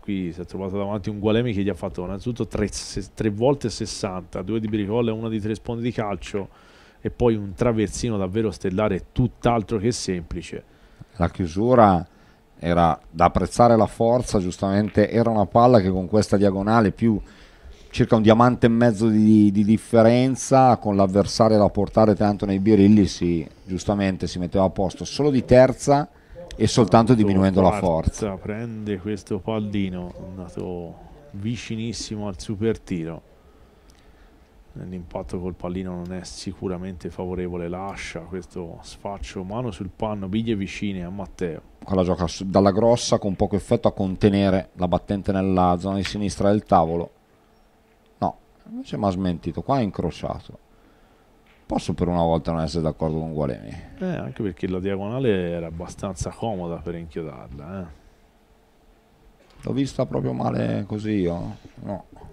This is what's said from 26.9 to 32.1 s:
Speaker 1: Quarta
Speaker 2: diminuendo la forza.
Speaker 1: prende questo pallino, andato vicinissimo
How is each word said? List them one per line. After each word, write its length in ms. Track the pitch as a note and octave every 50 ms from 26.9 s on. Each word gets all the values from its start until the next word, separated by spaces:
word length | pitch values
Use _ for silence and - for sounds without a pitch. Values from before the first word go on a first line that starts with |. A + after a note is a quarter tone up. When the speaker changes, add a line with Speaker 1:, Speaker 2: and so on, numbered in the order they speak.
| - A2+ A#2 G2+ B2+
Speaker 1:
Quarta 80 | A2 G#2+ G2+
Speaker 2:
diminuendo 340 | G2 F#2 F#2+ F#2+ F#2+ F#2+
la 120 | F#2+ F#2 G#2
forza. 580 | G2+ F#2+ F2+ E2 D#2+ D#2+ - - - A2 G#2 F#2+ F#2
Speaker 1:
prende 600 | F2+ - G#2 G#2+ A#2 A#2+ A2+ A2 G#2+ G#2 G#2 F#2
questo 400 | F2 G#2 G#2+ G2 - - A2 G2+
pallino, 760 | - - A2 A2 G#2+ G#2 G2+ G#2 G2 F#2+ F2+ F2+ F2+ F2+ F2 - F2+ F2+
andato 680 | F#2 F#2+ F2+ F2 - - G2 F#2 F2+ F2 E2+ E2+ F2 - - - - - - -
vicinissimo 960 | - G2+ G2 A2 B2 G#2+ - - A#2 A2 A2+ A#2+ A2 - - -